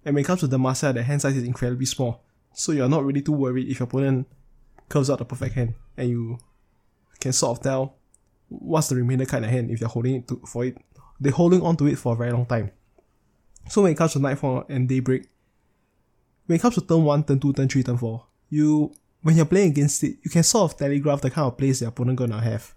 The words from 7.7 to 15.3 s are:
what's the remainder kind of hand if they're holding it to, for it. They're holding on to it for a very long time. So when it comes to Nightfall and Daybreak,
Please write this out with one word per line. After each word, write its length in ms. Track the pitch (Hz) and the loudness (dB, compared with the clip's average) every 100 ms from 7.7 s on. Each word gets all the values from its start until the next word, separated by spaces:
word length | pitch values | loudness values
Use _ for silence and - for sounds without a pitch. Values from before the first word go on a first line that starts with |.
| 131 135 _ _ _ _ _ _ | -2 -4 _ _ _ _ _ _
what's 400 | - - 156 151 | -16 -2 -2 0
the 60 | |
remainder 320 | 127 123 131 131 | 0 0 0 -2
kind 180 | 131 | -4
of 60 | 113 | -2
hand 200 | 127 113 | -2 -2
if 100 | 113 | -4
they're 80 | 113 | -4
holding 260 | 117 123 | -4 -2
it 140 | 131 123 | -4 -6
to, 120 | 127 - | -12 -8
for 180 | 120 | -6
it. 140 | 127 123 _ _ - - | -6 -6 _ _ -20 -2
They're 120 | 135 | 0
holding 280 | 127 170 180 | 4 4 4
on 140 | 175 165 | 4 2
to 80 | 143 | 2
it 100 | 135 | 0
for 140 | 123 | -2
a 40 | 117 | -2
very 140 | 120 | -2
long 160 | 117 120 | -2 -2
time. 240 | 117 101 _ _ _ _ _ _ _ _ - - | -2 -4 _ _ _ _ _ _ _ _ -20 -2
So 140 | 220 | 2
when 100 | 190 | 4
it 40 | 156 | 4
comes 160 | 160 | 0
to 80 | 139 | 2
Nightfall 440 | 139 170 143 127 - | -2 -2 -2 -2 -4
and 200 | 131 127 | -2 0
Daybreak, 400 | 131 127 131 - | 0 0 -2 -4